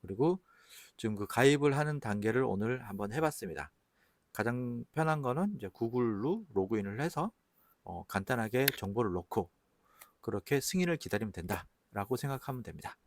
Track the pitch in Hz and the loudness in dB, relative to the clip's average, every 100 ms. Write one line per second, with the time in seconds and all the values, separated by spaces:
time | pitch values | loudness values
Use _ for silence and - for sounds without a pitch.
0 | 92 98 151 190 _ _ - - - - | -8 2 2 2 _ _ -20 -20 -20 -4
1 | 113 104 104 - 135 143 143 139 151 147 | -4 -2 -2 6 8 8 4 4 0 -2
2 | 113 104 107 120 131 95 110 127 117 98 | -2 0 2 2 2 2 0 -2 -6 -6
3 | 104 117 160 - 101 76 71 _ _ _ | -4 0 0 0 -8 -8 -10 _ _ _
4 | _ _ _ - 110 123 123 120 117 156 | _ _ _ -2 0 0 -4 -6 -6 0
5 | 160 156 131 131 202 185 101 - 117 123 | 2 2 0 0 0 -2 -8 -2 0 2
6 | 120 101 127 214 190 104 95 110 98 104 | 2 2 0 -2 0 0 2 0 -2 -2
7 | 160 156 190 _ _ _ _ _ 92 90 | -2 0 -2 _ _ _ _ _ -12 -12
8 | - 101 98 127 110 120 135 - 98 101 | -4 -4 0 0 2 2 2 0 -4 0
9 | 110 87 - - 87 _ _ _ _ _ | 0 0 -2 -2 -2 _ _ _ _ _
10 | - _ - 104 - 143 - 185 175 165 | -20 _ -6 -6 0 0 0 0 0 -2
11 | - 104 110 90 87 95 - _ _ 101 | -2 -2 -4 -6 -4 -6 -6 _ _ -6
12 | 98 127 143 135 - 127 110 82 - - | -2 -2 -2 -4 -6 -8 -8 -12 -14 -16